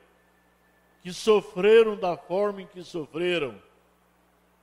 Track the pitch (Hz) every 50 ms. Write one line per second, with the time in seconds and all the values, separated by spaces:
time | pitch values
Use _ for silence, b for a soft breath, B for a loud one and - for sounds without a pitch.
0 | _ _ _ _ _ _ _ _ _ _ _ _ _ _ _ _ _ _ _ _
1 | - 180 180 - - 220 214 208 - - - 185 180 208 220 226 226 220 208 196
2 | 185 180 170 147 - - 170 190 208 208 202 196 185 165 - 180 175 - - 175
3 | 151 - - 151 175 180 175 170 147 127 110 98 - _ _ _ _ _ _ _
4 | _ _ _ _ _ _ _ _ _ _ _ _